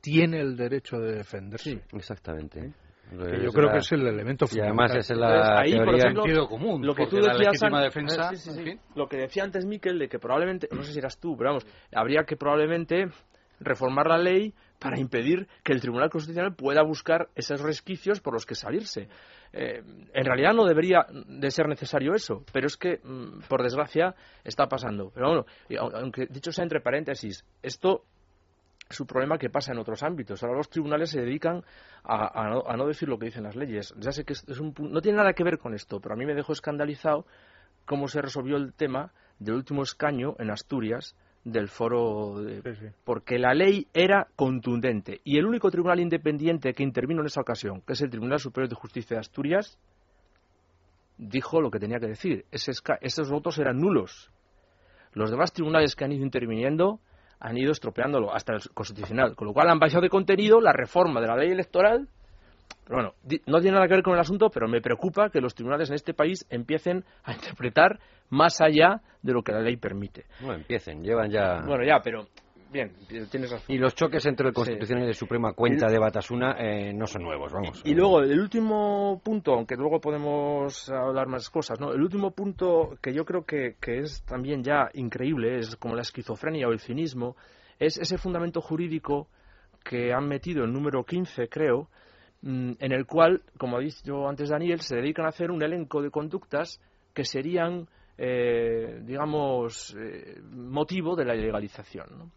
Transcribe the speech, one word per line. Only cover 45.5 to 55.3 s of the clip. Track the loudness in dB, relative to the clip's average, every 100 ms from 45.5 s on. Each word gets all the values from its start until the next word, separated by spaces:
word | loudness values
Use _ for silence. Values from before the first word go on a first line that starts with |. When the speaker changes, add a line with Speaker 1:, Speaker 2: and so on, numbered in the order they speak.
| 2 2
Speaker 2:
tribunal | 2 2 2
independiente | 2 0 0 0 0 0 -2
que | 0
intervino | -2 0 -2 -2
en | -2
esa | -4
ocasión, | -4 -4 -6 -8 -6
que |
es | -4
el | -2
Tribunal | -4 -2 -2
Superior | -2 -4 -4
de | -6
Justicia | -10 -10 -6 -6
de |
Asturias, | -6 -6 0 0 -2 _ _ _ _ _ _ _ _ _ _ _ _ _ _ -18
dijo | -6 -6 0 0
lo | 0
que | -2
tenía | -4 -4
que | -4
decir. | -4 -2 -4 -4
Ese | -8 -8
esca-, | -8 -4 -2
esos | -2 -4 -2
votos | -2 -2 -2
eran | 0 2
nulos. | 2 2 0 -12 -20 _ _ _ _ _ _ _ _
Los | -4 -2